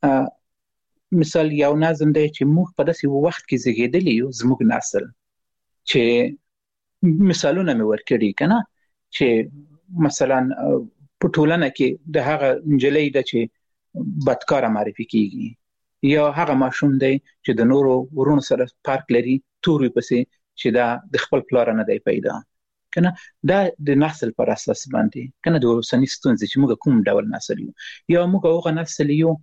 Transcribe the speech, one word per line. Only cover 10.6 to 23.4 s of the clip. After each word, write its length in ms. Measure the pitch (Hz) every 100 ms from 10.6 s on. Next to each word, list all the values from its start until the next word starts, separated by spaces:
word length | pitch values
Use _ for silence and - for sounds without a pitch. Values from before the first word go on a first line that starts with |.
| 147 143 113 _ _ _
په 60 | 180
ټولنه 400 | - 151 170 147 -
کې 120 | 127 - -
د 20 | 151 131
هغه 200 | 151 139 131 160
نجلۍ 360 | 143 139 143 147 139
ده 60 |
چې 160 | 127 117 113 _ _ _ _ - - 160 135
بدکاره 420 | 123 - 143 123 107
معرفي 300 | 110 104 113
کیږي، 360 | 113 104 - 113 117 _ _ _ _
یا 220 | 139 151 147 143
هغه 160 | 170 135
ماشوم 340 | 131 - 147 135
دی 100 | 135 139
چې 340 | _ _ - 113
د 120 | 117
نورو 200 | 135 139 127 131 147
ورونو 260 | 135 147 -
سره 160 | 127 123 _ -
فرق 260 | 135 - 120
لري، 200 | 120 131 _ _
تور 160 | - 156
وي 80 | 175 -
پسې، 200 | - 120 127 _ _ -
چې 100 | 127 117
دا 80 | 120 120 -
د 100 | -
خپل 160 | - 143 -
پلاره 240 | 127 117 110
نه 60 | 107
دی 80 | - -
پیدا. 260 | 110 - - - _ _ _ _
کنه، 160 | - 175 175 - _